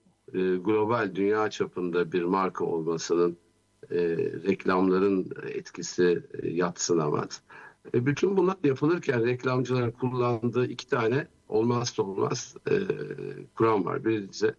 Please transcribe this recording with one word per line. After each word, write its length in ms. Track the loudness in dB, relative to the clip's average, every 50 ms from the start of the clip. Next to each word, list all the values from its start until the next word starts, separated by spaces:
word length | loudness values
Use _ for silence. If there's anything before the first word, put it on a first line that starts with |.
| _ _ _ _ _ -6 -2
e, 240 | 0 0 2 0
global 580 | 0 2 2 2 2 2 2 2 0 0 -2 0
dünya 360 | 0 2 2 2 2 0 0
çapında 640 | -2 -2 -4 -4 -4 -4 -4 0 0 0 0 2 0
bir 100 | 0 0
marka 420 | 2 2 2 2 0 -2 -2 -2
olmasının, 720 | -2 -2 -2 -2 -2 -2 -2 0 0 2 4 4 2 2 -2 _ _ _ _ _ _ _ -20 -10 -4
e, 80 | -2 0 0 0 0 0 -2 -2 -4 -4 -2
reklamların 840 | -2 -2 0 0 0 2 2 4 4 4 4 4 2 2 2 -2 -4 -8 -10 -8 -8
etkisi, 720 | -8 -8 -8 -10 -12 -12 -12 -8 0 2 2 4 2 2 -2 -10 -12 -8 -6
e, 60 | -4
yadsınamaz. 920 | -2 -2 -2 -2 -2 -4 0 2 2 2 2 2 0 -2 -2 -4 -8 -16 _ -20 -20 -20 -20 -20 -20 _ -10 -2 -2
E, 120 | 0 2
bütün 300 | 0 0 2 2 2 4
bunlar 200 | 4 2 2 2 2 0
yapılırken 640 | 0 0 2 2 2 2 0 0 0 0 2 2
reklamcıların 640 | 2 0 0 0 0 0 0 0 0 0 0 0 0
kullandığı 760 | -2 -2 -4 -2 0 0 0 0 0 0 0 0 0 0 0
iki 220 | 0 -2 -6 -6 -2
tane 400 | 0 0 2 2 2 0 -2 -4 _ _ _ -2
olmazsa 540 | 0 2 2 2 2 0 0 -2 -2 -2 -2
olmaz, 520 | -2 0 -2 -2 -2 -2 -6 -8 -12 -14 -8 -2 0
e, 100 | 0 2 2 0 -4 -4 -6 -10 -10 -10 -10 -12 -12 -12 -14 -10 -2
kuram 300 | 0 2 4 4 2 0
var. 200 | 0 -2 -2 -2
Birincisi 500 | -2 -2 -2 -4 -8 -6 -2 -2 -2 -2